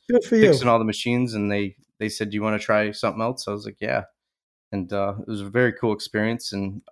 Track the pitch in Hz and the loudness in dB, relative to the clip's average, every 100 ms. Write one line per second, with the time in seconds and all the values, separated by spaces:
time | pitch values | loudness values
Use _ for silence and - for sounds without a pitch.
0 | - 240 - 226 214 135 123 117 110 101 | 0 0 4 6 6 6 4 4 2 -2
1 | 120 123 123 110 101 101 101 - _ - | 0 0 0 0 0 0 -2 -8 _ -6
2 | 107 - 104 104 107 107 - 107 107 104 | -6 -4 -4 -2 -2 -2 2 2 2 -2
3 | 110 104 113 127 - 104 107 - 104 - | -4 -2 -4 -4 -6 -8 -10 -8 -4 -4
4 | - _ _ _ _ _ _ 101 90 101 | -4 _ _ _ _ _ _ -8 -4 -4
5 | 98 101 104 107 98 117 123 98 117 104 | -4 -6 -8 -8 -2 2 2 2 -2 -2
6 | - 107 110 117 - 98 98 104 - | -4 -2 -2 -2 -6 -6 -6 -8 -6